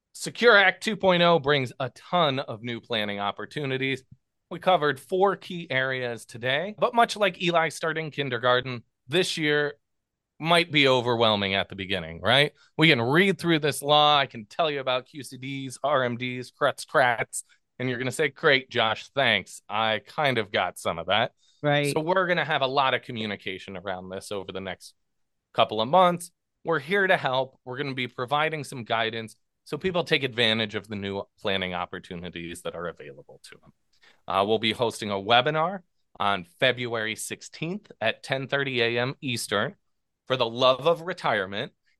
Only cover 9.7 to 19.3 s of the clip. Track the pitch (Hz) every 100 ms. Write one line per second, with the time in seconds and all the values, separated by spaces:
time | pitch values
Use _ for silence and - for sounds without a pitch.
9.7 | - _ _ _ _ _ _ 156 170 170
10.7 | 151 139 131 120 117 113 104 101 98 90
11.7 | 98 95 95 82 82 92 127 147 - _
12.7 | - 160 135 117 151 196 180 170 165 151
13.7 | 131 143 151 147 147 135 123 107 - 165
14.7 | 143 131 127 123 147 123 127 131 135 135
15.7 | 123 139 143 123 117 127 123 123 _ 135
16.7 | - - 156 123 117 135 - - _ _
17.7 | _ 127 123 131 117 151 - 160 135 131
18.7 | 123 113 - - - 127